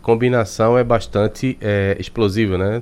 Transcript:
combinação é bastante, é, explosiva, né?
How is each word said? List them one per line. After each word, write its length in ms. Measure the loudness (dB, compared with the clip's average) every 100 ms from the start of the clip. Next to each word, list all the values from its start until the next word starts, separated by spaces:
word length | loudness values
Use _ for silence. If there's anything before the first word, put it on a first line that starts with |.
combinação 760 | 0 2 2 2 0 0 2 2
é 60 |
bastante, 760 | 2 0 0 0 -2 -2 -6 -4
é, 340 | -2 0 0 -2
explosiva, 580 | -6 -2 0 2 0 0
né? 240 | -2 -4